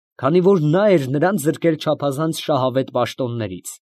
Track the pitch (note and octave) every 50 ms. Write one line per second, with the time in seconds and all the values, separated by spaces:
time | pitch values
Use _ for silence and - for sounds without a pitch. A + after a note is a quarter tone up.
0 | _ _ _ - A#2+ C#3 E3+ F3+ E3+ G3 G3+ F3 D3 D3+ D#3 F#3+ G#3+ G#3+ F#3 D#3
1 | C3 B2 C#3 D3 D#3+ F#3 G#3 D#3+ C3 D#3+ D3 - - E3 D#3 D3+ - D#3 D3 -
2 | C#3+ C#3+ C3+ D3 D#3+ E3 D#3+ - - - D3 B2+ B2+ C3 A#2+ C3+ C3 - C3 B2
3 | A#2+ - - - C3 A#2+ A#2 A#2 G#2+ F#2+ F#2 F2 - - - - _